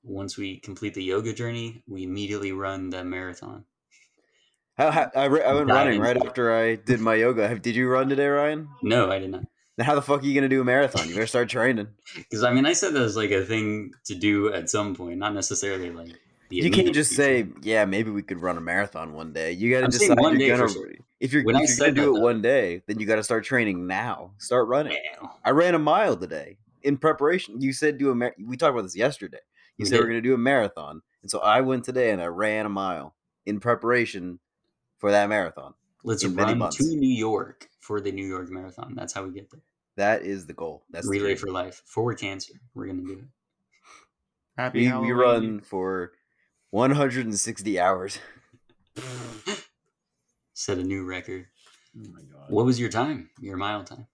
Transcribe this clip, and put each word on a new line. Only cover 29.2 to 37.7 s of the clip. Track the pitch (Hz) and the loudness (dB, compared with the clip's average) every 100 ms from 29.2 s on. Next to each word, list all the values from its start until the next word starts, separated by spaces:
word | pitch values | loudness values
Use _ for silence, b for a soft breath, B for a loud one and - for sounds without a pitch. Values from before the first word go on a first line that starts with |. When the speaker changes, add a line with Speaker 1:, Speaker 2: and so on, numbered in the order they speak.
| 92 - _ b b - | -12 -16 _ b b -6
Speaker 2:
You | |
Speaker 1:
We | 104 | 0
Speaker 2:
said | 117 | 2
we're | 117 | 4
Speaker 1:
did. | |
Speaker 2:
gonna | 117 | 2
do | 120 127 | 2 2
a | |
marathon, | 120 139 101 82 73 80 _ _ | 4 2 2 -4 -14 -16 _ _
and | 95 | -8
so | - | -2
I | 104 113 | 4 4
went | 131 131 | 4 -2
today | 117 127 120 | -2 0 2
and | 98 | 0
I | 87 | -2
ran | 85 107 107 107 | -2 -2 0 -2
a | |
mile | 98 98 85 71 _ _ _ - | -4 -4 -6 -10 _ _ _ -6
in | 104 | -4
preparation | 120 117 117 120 113 101 90 90 _ _ _ _ _ _ | 0 0 2 0 0 -6 -12 -14 _ _ _ _ _ _
for | 101 | 2
that | 101 101 | 4 4
marathon | 107 87 80 69 _ _ _ - | 0 -2 -6 -20 _ _ _ -6
Speaker 1:
Let's | 107 | -2
Speaker 2:
in | 95 | -2
many | 90 107 | 0 0
Speaker 1:
run | 117 | 2
Speaker 2:
months. | 87 - | -2 -2
Speaker 1:
to | 151 156 | -2 2
New | 131 | 2
York | 120 110 104 - - - | 2 0 -2 -4 -14 -20